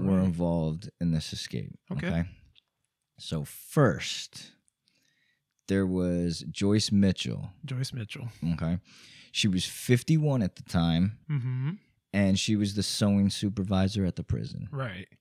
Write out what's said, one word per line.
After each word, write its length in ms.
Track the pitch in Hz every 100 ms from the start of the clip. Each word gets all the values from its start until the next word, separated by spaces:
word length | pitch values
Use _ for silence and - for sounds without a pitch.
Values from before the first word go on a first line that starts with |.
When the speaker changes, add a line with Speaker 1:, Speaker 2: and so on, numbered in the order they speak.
| 92
Speaker 1:
were 100 | 95
Speaker 2:
right. 60 | 92
Speaker 1:
involved 640 | 82 87 85 78 80 98 -
in 120 | 85
this 200 | 80 -
escape. 440 | - - 58 50 - -
Speaker 2:
Okay. 160 | - 85
Speaker 1:
Okay. 160 | 82 87 - _ _ _ _ _ _ _ -
So 260 | - 82 73
first, 1040 | - - - 127 65 - - - - - _ _ _ _ _ _ _ _ _ _ _ -
there 180 | 98 95
was 580 | 92 90 87 87 82 -
Joyce 420 | - 101 107 -
Mitchell. 600 | 101 98 - - 55 95 -
Speaker 2:
Joyce 300 | 139 127 135
Mitchell. 360 | 127 110 - 120 - 85
Speaker 1:
Okay. 260 | 80 82 87 - - - - -
She 140 | - 107
was 160 | 92 -
fifty-one 760 | - - 123 - 160 151 131
at 140 | 90 -
the 80 |
time. 560 | - 90 85 82 95 107 -
Speaker 2:
Mm-hmm. 400 | 147 123 127 135 202 _ _ _
Speaker 1:
And 260 | 98 98 95
she 160 | - 107
was 200 | 104 101
the 80 |
sewing 460 | 92 - 104 101 98
supervisor 760 | - 101 98 95 95 95 104 92
at 100 | 87
the 80 |
prison. 460 | - - - 50 -
Speaker 2:
Right. 360 | 139 127 92 - -